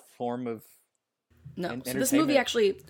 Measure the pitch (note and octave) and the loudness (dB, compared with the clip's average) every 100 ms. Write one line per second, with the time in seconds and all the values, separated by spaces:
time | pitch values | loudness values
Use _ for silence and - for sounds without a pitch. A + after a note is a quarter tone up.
0 | - - A#2+ B2 B2 A2+ - _ _ _ | -14 -8 -6 -4 -6 -8 -12 _ _ _
1 | _ _ _ _ - - F3 B2 C3+ - | _ _ _ _ -16 -8 -6 -6 -4 -2
2 | C4 C#4 D4+ C#4+ - A#3 G3+ G3 | 2 4 4 2 2 2 2 0